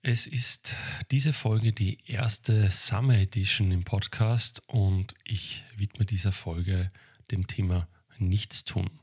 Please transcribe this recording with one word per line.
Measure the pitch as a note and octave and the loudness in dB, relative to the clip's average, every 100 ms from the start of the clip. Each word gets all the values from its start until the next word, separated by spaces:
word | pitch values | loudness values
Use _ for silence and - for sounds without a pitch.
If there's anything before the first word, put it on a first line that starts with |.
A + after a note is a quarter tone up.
Es | C#3+ A#2 - | 2 0 0
ist | C3 - - - - - - - | -2 -2 -6 -10 -10 -10 -10 -2
diese | C3+ C#3 | 0 2
Folge | C#3+ A2 A2 A2+ | 0 0 2 2
die | G#2+ G2 - - | 2 -2 -2 -6
erste | G2+ A#2+ - - A2 G2+ | -2 -2 -2 2 4 4
Summer | F2+ - B2 C3 A2+ | 2 -2 0 4 4
Edition | F#2+ - F#2+ - G2 | 4 0 0 2 2
im | F#2 | 2
Podcast | F2 G2+ - - A2 A#2 - - _ | 0 -4 -4 0 2 2 -2 -8 _
und | B2+ G2 F#2+ F#2 - | 2 2 2 -2 -8
ich | - G2 - - - G#2+ | -8 -6 -6 -14 -14 -6
widme | G#2 - | -6 -2
dieser | G#2+ G2 G2 | -2 0 -2
Folge | F#2 - E2 F2 F#2+ F#2 - - _ - | -2 -6 -4 0 0 -2 -6 -20 _ -6
dem | G2 F#2 | -4 -4
Thema | - F#2 F2+ E2 _ _ - | -2 0 0 -2 _ _ -4
Nichtstun. | F#2+ G2 - - - A2 F#2+ - | 0 0 -2 -6 -4 -4 -4 -6